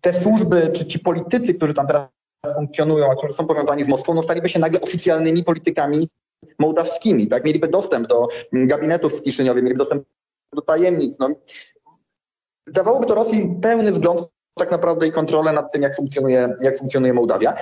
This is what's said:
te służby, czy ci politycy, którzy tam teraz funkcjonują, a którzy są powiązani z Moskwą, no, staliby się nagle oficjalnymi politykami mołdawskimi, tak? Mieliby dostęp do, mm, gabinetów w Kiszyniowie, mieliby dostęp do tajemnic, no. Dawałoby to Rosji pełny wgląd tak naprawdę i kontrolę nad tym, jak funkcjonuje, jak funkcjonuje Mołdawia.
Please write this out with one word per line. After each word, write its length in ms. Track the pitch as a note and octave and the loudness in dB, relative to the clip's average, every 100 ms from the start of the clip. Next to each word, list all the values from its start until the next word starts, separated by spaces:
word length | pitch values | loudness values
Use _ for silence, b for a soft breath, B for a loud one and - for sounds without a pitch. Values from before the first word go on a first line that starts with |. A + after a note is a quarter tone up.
te 120 | F3+ | 0
służby, 560 | F3+ F#3+ A3 E3+ F3 D#3+ | 2 2 4 4 2 2
czy 120 | - D#3+ | -2 -4
ci 120 | - | -4
politycy, 560 | - E3 - B3 A#3+ | -2 -2 -2 -2 0
którzy 200 | F3+ D3 | 0 0
tam 120 | D3 C#3 | -2 0
teraz 220 | D3 C3+ _ _ _ D3 | -2 -2 _ _ _ -8
funkcjonują, 560 | D3 D3 - D#3 D#3 C#3 | -6 -6 -2 0 2 2
a 60 | C3 | 0
którzy 160 | D3 | -4
są 140 | - D#3+ | -6 -2
powiązani 380 | D3+ C#3+ D3 | 0 0 0
z 40 | C#3+ | 0
Moskwą, 260 | C3+ - | 0 0
no, 80 | E3 | -2
staliby 260 | D#3+ E3+ E3+ | 0 -2 -2
się 100 | F3 | 0
nagle 220 | D#3+ D#3+ | 0 0
oficjalnymi 640 | - F3 F3+ D#3+ D#3+ E3+ | -2 -2 0 2 2 0
politykami 640 | E3+ D#3+ - D#3+ C#3+ D3+ E3 _ _ _ - - | 0 -2 -2 -2 -2 0 -2 _ _ _ -20 -2
mołdawskimi, 680 | D#3 D#3+ E3+ - A3+ D3 G#2+ | 0 0 -2 -2 0 2 2
tak? 180 | A#2+ | 0
Mieliby 240 | D#3 D3+ D#3+ | 0 0 0
dostęp 400 | F#3 F#3+ C#3 A2+ | 0 0 -4 2
do, 200 | A#2+ A#2+ B B | 2 2 B B
mm, 160 | B2+ C3 | 0 2
gabinetów 500 | D3 D#3 E3+ D#3 - | 2 0 0 0 -2
w 40 | |
Kiszyniowie, 400 | C#3+ - C3 B2 | -4 -2 0 2
mieliby 160 | B2+ C3 | 0 0
dostęp 260 | C#3 D3 - _ _ _ _ | 0 -2 -6 _ _ _ _
do 80 | C#3+ | -8
tajemnic, 560 | - D#3+ F3+ E3+ C3 - | -2 2 2 2 -2 -2
no. 100 | C3+ D3+ - B B _ _ _ _ _ _ _ _ _ - | -4 -4 -12 B B _ _ _ _ _ _ _ _ _ -4
Dawałoby 400 | D3 F#3+ C4 A#3 | 0 2 2 2
to 80 | |
Rosji 420 | G#3 A3+ A3 F3+ F3 | 0 2 0 0 0
pełny 300 | A3 A#3 G#3+ | 0 2 2
wgląd 360 | E3+ E3+ E3+ E3+ _ _ | 2 0 0 -6 _ _
tak 160 | - F3 | -6 -2
naprawdę 360 | E3+ E3+ D#3+ D#3+ | 0 0 0 0
i 60 | |
kontrolę 400 | D#3+ D#3 D#3 D#3+ | 0 0 0 2
nad 200 | D3+ C#3+ | 0 -2
tym, 100 | D3+ | -2
jak 140 | C#3 C#3 | -2 -2
funkcjonuje, 600 | C#3 C#3+ C3+ B2+ B2 - | -4 -2 2 2 2 0
jak 180 | C3 C3+ | 0 0
funkcjonuje 340 | C3 C#3 B2+ | -4 0 2
Mołdawia. 420 | B2 A#2 G#2+ A2 B | 2 2 2 0 B